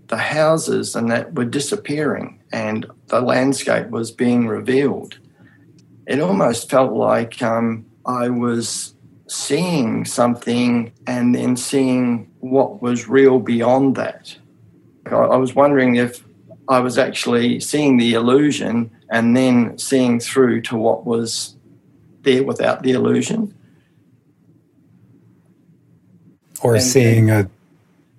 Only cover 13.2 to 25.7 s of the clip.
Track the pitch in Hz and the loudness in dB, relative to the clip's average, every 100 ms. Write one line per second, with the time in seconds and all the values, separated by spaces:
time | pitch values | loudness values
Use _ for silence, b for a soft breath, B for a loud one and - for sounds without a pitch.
13.2 | 135 127 107 117 117 131 135 117 - - | 6 6 2 0 2 2 2 0 -4 -8
14.2 | - - _ _ - _ _ _ - 113 | -18 -20 _ _ -20 _ _ _ -4 0
15.2 | 117 127 131 120 143 143 127 120 120 - | 2 2 2 2 4 4 2 2 -2 -6
16.2 | - _ - - - 127 123 117 127 - | -20 _ -20 -12 -2 0 2 0 -2 -2
17.2 | - 120 120 117 - 147 143 123 117 117 | -2 0 0 -2 -2 0 4 4 2 2
18.2 | 120 135 151 135 - 117 113 b - 117 | 4 4 4 0 -2 -4 -4 b -6 0
19.2 | 117 123 131 120 110 - - 135 123 117 | 2 4 4 2 0 -4 -2 2 2 0
20.2 | - 135 127 113 - 113 113 - 120 117 | -2 2 2 0 -4 -2 0 -2 -2 -4
21.2 | 113 - - - _ _ _ _ _ _ | -4 -8 -10 -16 _ _ _ _ _ _
22.2 | 139 127 135 120 120 - 131 127 117 123 | 0 2 0 -2 -2 0 0 0 2 0
23.2 | - 226 208 - b b b b _ _ | 0 -4 -4 -10 b b b b _ _
24.2 | _ _ _ _ _ _ _ _ _ _ | _ _ _ _ _ _ _ _ _ _
25.2 | _ _ _ _ _ | _ _ _ _ _